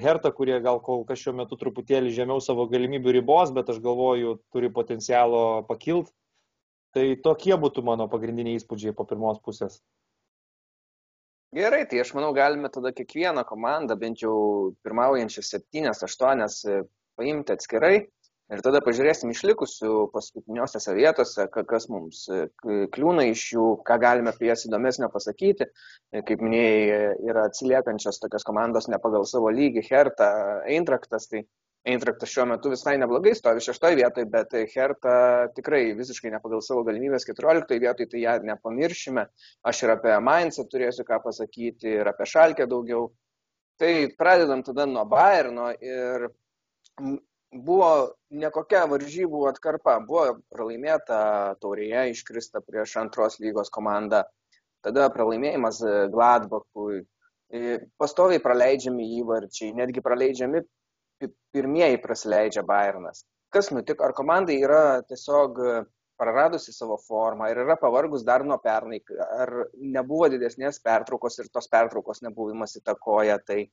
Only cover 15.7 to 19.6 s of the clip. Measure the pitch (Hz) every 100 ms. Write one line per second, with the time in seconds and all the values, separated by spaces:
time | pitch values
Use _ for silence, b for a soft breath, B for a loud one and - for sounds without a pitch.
15.7 | 151 143 104 - - 131 131 107 - 107
16.7 | 98 92 _ _ - 127 151 143 95 -
17.7 | 117 160 208 202 _ _ _ _ 107 127
18.7 | 139 127 120 143 156 120 117 196 214